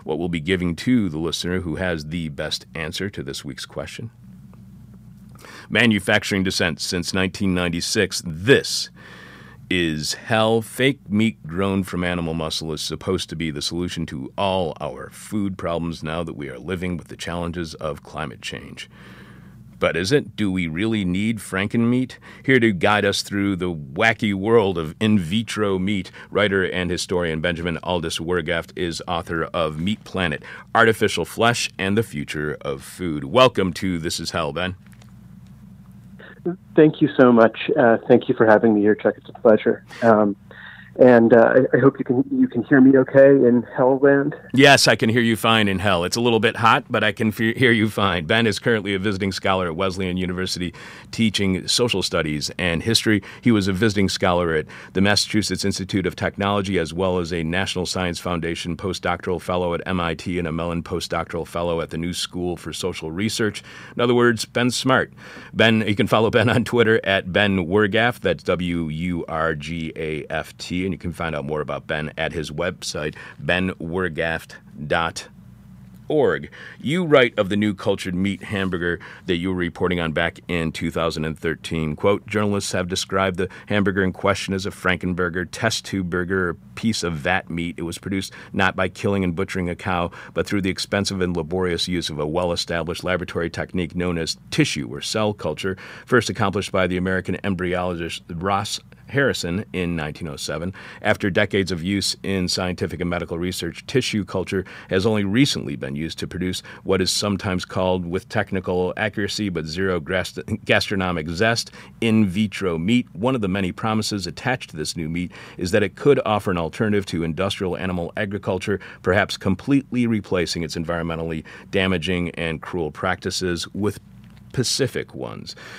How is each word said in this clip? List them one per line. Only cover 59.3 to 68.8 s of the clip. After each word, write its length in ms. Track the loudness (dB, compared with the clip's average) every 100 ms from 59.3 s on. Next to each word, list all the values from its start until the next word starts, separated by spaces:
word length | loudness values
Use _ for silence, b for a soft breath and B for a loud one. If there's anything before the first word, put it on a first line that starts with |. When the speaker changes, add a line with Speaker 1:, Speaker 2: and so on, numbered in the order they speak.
| -6
Speaker 1:
fellow 320 | -2 -2 -2
at 80 | -4 -2
M 140 | -2
I 140 | -2
T 240 | -4 -4 -4
and 100 | -4
a 40 |
Mellon 300 | -4 -4 -4
postdoctoral 640 | -4 -6 -4 -4 -4 -8 -8
fellow 340 | -4 -2 -2
at 100 | -4
the 80 | -6
New 140 | -6
School 440 | -6 -8 -6 -6 -6
for 160 | -8
Social 360 | -6 -6 -6 -8
Research. 520 | -4 -4 0 -2 -2 -14 B B
In 80 | B
other 120 | 2
words, 300 | 6 4 2
Ben's 320 | -2 -2 0 0
smart. 360 | 2 2 2 -6 B B B
Ben, 280 | 4 6 6 2
you 80 |
can 140 | 2 4
follow 220 | 4 4
Ben 200 | 4 4
on 140 | 4
Twitter 360 | 2 4 4 4
at 280 | 2 0 2
Ben 360 | 2 4 2 2
Wergaft. 520 | 2 2 2 0 0
That's 220 | -2 -2
W 460 | 0 0 0 -2